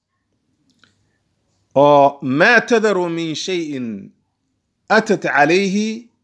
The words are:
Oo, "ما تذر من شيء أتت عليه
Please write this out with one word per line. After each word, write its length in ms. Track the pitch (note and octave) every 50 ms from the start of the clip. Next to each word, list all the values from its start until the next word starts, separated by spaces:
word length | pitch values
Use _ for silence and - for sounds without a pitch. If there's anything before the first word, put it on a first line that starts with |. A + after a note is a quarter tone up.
| _ _ _ _ _ _ _ _ _ _ _ _ _ _ _ _ _ _ _ _ _ _ _ _ _ _ _ _ _ _ _ _ _ _ -
Oo, 420 | C3+ C#3+ C#3+ D3 C#3+ C#3 C#3+ - -
"ما 360 | - C3 C3 D3 F#3 A3+ B3 A3
تذر 400 | A3+ - B3 A3 G#3 G#3+ G3 F#3 F3+ E3+
من 260 | E3 E3 E3 D#3+ D3+
شيء 680 | - - F#3+ F#3 F3 E3 D3 C#3+ C3 B2 A2+ G#2+ G2 G2 G2+ _ _ _ _ _ _ _ _ _ _ _ _ _ _ _ -
أتت 360 | F#3+ F#3 G3+ - G3 D#3+ -
عليه 800 | D3+ B2+ C#3 D3 D3+ E3+ F#3+ G3+ F#3+ F#3 G#3 G#3+ A3 A3 A#3 A#3+ _ _ _